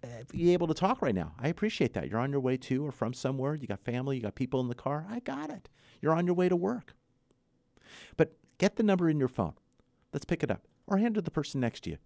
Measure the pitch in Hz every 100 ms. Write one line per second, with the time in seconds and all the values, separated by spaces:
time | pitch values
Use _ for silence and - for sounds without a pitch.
0 | 123 117 120 - 170 175 175 156 190 262
1 | 156 95 80 - 135 165 214 - 131 -
2 | 71 107 131 139 127 127 - 127 147 -
3 | 113 123 131 135 131 151 135 98 - 120
4 | 135 135 107 - 131 131 123 120 - 147
5 | 175 233 240 269 311 247 - _ - -
6 | 151 160 175 175 180 180 185 240 - -
7 | _ _ _ _ _ _ _ _ - -
8 | - - - - _ _ 196 - 214 190
9 | 170 151 131 - 90 - _ _ _ _
10 | _ - - 165 131 101 _ _ - 196
11 | 233 214 165 - 143 143 120 - - 82